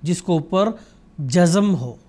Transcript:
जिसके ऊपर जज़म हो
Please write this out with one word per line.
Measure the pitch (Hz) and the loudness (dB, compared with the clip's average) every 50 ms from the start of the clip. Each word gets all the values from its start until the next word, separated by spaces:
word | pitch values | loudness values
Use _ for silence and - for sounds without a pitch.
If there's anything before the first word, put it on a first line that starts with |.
| - | -2
जिसके | 156 175 175 - - | -4 -4 -4 -2 -2
ऊपर | 175 160 151 - 185 185 202 226 220 - - - _ - _ - - - | -2 -2 -2 -2 -2 0 0 -2 -4 -8 -16 -20 _ -20 _ -20 -14 -10
जज़म | 147 131 127 180 175 170 165 202 202 208 | -8 0 2 4 4 4 4 2 2 2
हो | 190 127 131 123 117 - _ | 0 -2 -4 -10 -12 -16 _